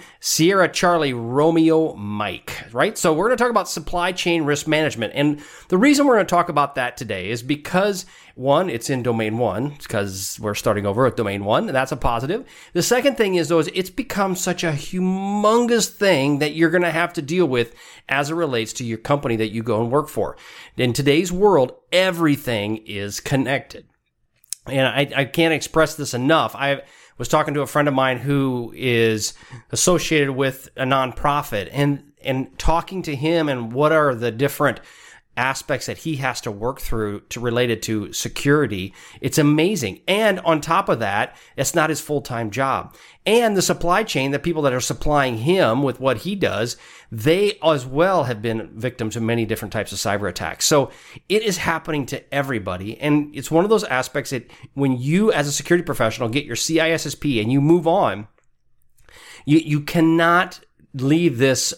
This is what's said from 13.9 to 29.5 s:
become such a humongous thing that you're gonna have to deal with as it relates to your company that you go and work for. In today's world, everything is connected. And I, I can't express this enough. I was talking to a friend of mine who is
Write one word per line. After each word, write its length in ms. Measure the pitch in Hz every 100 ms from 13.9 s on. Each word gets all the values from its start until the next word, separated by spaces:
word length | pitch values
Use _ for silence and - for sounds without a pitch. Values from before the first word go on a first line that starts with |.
become 440 | - - 202 196 180
such 280 | 185 175
a 80 | 170
humongous 1160 | 143 - 180 185 190 196 208 214 233 240 233 -
thing 500 | - 202 147 139 143
that 160 | 151 156
you're 160 | 165
gonna 180 | 175 170
have 240 | 165 170
to 80 | 170
deal 240 | 139 180 156
with 300 | 123 117 - - - -
as 220 | 135 143
it 40 | 165
relates 360 | 156 120 110
to 140 | - 117
your 120 | 110
company 380 | - 143 139 110
that 160 | 110
you 100 | 113
go 200 | 113 107
and 100 | 117
work 160 | 143 147
for. 300 | 113 80 - - - - -
In 160 | 127
today's 400 | 117 143 151 180
world, 400 | 180 208 160 127 - _
everything 880 | 180 190 170 156 139 - 110 104 110
is 420 | - 101 101 -
connected. 680 | - 135 120 139 - 104 - _ _ _ _ _ _ - 113
And 220 | 135 127
I, 340 | 120 143 127
I 40 | 135
can't 280 | - 165
express 420 | 151 - 160 151 -
this 180 | 143
enough. 420 | 123 135 160 113 107
I 280 | 139 139 - - - -
was 100 | 123
talking 260 | 156 151 143
to 60 |
a 60 | 135
friend 220 | 151 147
of 40 |
mine 260 | 131 131 123
who 520 | 135 139 135 123 117
is 600 | - 127 117 113 110 - - -